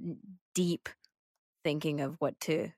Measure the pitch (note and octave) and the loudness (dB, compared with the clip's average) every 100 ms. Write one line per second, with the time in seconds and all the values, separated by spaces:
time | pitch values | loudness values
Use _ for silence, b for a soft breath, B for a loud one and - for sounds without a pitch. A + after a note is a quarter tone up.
0 | F3 - G3+ F#3 _ - F3 E3+ - - | -8 -8 -12 -20 _ 2 2 2 -4 -16
1 | _ _ _ _ _ _ D#3 D3+ D#3 D3 | _ _ _ _ _ _ -2 0 0 0
2 | C#3 E3 C#3+ - - D#3 A2 | -2 0 -2 0 0 0 0